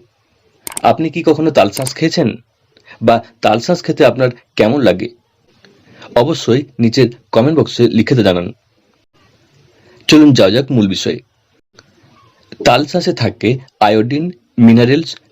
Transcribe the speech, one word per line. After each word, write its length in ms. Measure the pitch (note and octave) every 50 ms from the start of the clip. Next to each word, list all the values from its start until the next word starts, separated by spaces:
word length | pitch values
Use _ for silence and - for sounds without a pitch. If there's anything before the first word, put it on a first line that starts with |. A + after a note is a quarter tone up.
| _ _ _ _ _ _ _ _ _ _ _ _ _ - - - -
আপনি 240 | A#2 - - D#3+ D#3+
কি 120 | D3+ E3+ D3+
কখনো 260 | E3 C#3+ D3 D#3+ D#3
তালশাঁস 400 | - - G2 G#2 - - C3 C3+ -
খেয়েছেন 320 | - D#3+ E3 - F3 C#3+ G#2 - - _ _ _ _ _ _ _ _ _ - - -
বা 140 | A2+ A2+ A#2 A2+ - - _ _
তালশাঁস 380 | - G#2+ G#2+ A#2 - - F3 E3+ -
খেতে 160 | - D3 D#3+ D3
আপনার 240 | B2 - C3 B2+ B2 - - _ _ _
কেমন 240 | - G#2+ A2 C3+ D3
লাগে? 260 | B2 F#2+ F2+ F#2 A2 - - _ _ _ _ _ _ _ _ _ _ _ _ _ _ _ _ - - - -
অবশ্যই 460 | A#2+ B2+ D#3+ D#3+ - - A#2+ A#2 C#3+ D3 - _ -
নিচের 280 | A#2+ A2+ - C3+ A#2+ A2+ - - _ _
কমেন্ট 260 | - A2+ A#2+ D3+ D#3+
বক্সে 260 | C#3+ - - - - A#2+ - -
লিখে 160 | A2+ G#2 - C#3+
তো 80 | A#2+ G2+
জানান। 240 | F#2+ F2+ F2 F2 - - _ _ _ _ _ _ _ _ _ _ _ _ _ _ _ _ _ _ _ _ _ _ _ _ _ _ _ _ _ _ -
চলুন 200 | D#3 D#3 D3+ D3 B2+
যাওয়া 200 | A2+ G2 F#2+ G#2+
যাক 120 | C3 C3+ -
মূল 160 | C#3 A2+ G#2
বিষয়ে। 320 | F#2+ F2+ - - - - - - _ _ _ _ _ _ _ _ _ _ _ _ _ _ _ _ _ _ _ _ _ _ _ _ _ - - -
তালশাঁসে 480 | C3 A#2+ C3+ D#3 - - F3 F3 F#3 D3+
থাকে 360 | - A#2+ F#2+ - - - A2 C3+ C3 - - _ -
আয়োডিন, 460 | G#2+ G#2 A2 A2 A2 B2 C#3+ D3+ E3+ F3+ - _ _ _ _
মিনারেলস, 520 | A#2+ A#2 A2+ A2+ A#2+ A#2+ A#2+ C#3 E3 D#3+ - - - _ _